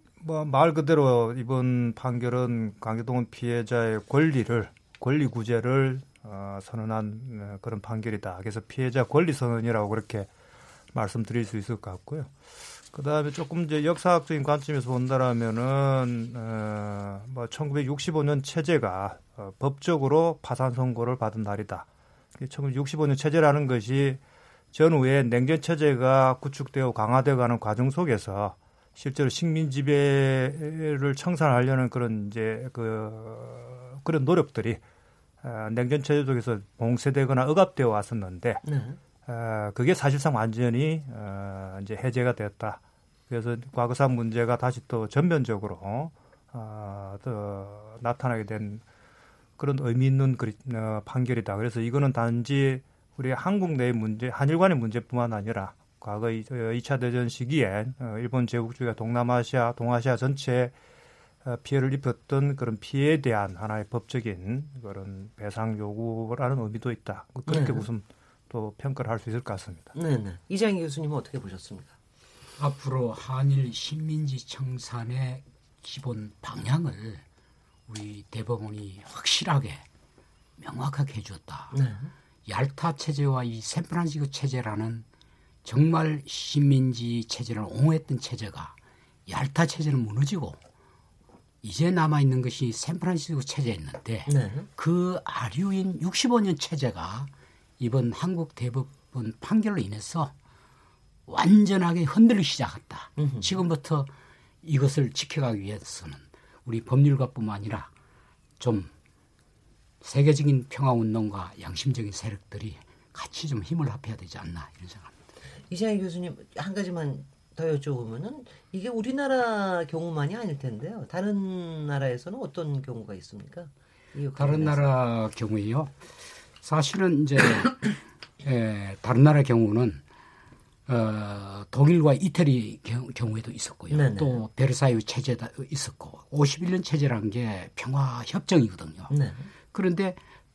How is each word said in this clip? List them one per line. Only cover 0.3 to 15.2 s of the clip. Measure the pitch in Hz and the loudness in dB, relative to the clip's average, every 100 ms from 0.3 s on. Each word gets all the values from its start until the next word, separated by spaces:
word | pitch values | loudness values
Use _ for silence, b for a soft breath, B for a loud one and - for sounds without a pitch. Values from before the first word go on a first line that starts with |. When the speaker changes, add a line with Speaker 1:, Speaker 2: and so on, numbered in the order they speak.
| 156 151 | -4 2
Speaker 1:
말 | 131 165 | 6 6
그대로 | 156 147 156 135 120 113 | 6 4 6 8 6 4
이번 | 123 117 131 127 123 120 113 | 0 -2 0 2 2 0 -2
판결은 | 131 120 123 123 123 117 110 101 | -4 -2 0 0 0 0 -4 -6
강제동원 | 113 110 113 127 117 | -6 -4 -2 -2 -2
피해자의 | - 120 120 110 120 113 110 - | -4 -4 -2 0 0 2 -2 0
권리를, | 135 160 139 107 120 101 - _ - | 4 4 4 2 0 -2 -8 _ -6
권리 | 127 147 135 | 0 2 0
구제를, | 113 110 117 123 131 135 131 135 _ | -2 0 0 2 2 2 0 -8 _
어, | 110 98 98 98 | -16 -12 -10 -10
선언한, | - 117 110 110 107 110 131 113 | -10 -6 -2 -2 -4 -8 -12 -12
어, | 101 101 | -12 -10
그런 | - 110 | -8 -8
판결이다. | - 110 110 104 101 90 | -6 -6 -4 -6 -6 -8
그래서 | 101 104 - | -8 -8 -10
피해자 | - 127 123 | -4 -2 0
권리 | 127 147 170 | 2 4 2
선언이라고 | 135 123 117 113 113 104 | 2 0 0 0 0 0
그렇게 | 110 104 110 95 b b b b b b | -2 -4 -6 -8 b b b b b b
말씀드릴 | - 107 117 110 117 | -4 -4 -4 -4 -2
수 | 110 110 | -2 -6
있을 | 98 113 | -6 -8
것 | - | -10
같고요. | 92 - 156 135 - B B B B B | -14 -12 -10 -10 -14 B B B B B
그다음에 | - 143 151 147 | -8 -2 0 0
조금 | 139 151 170 165 | -4 -6 -4 0
이제 | 151 | 0
역사학적인 | 151 170 180 175 - 156 | 2 2 4 4 4 -2
관점에서 | 139 147 139 147 120 | 2 0 0 -2 0
본다라면은, | 127 127 131 | 0 2 2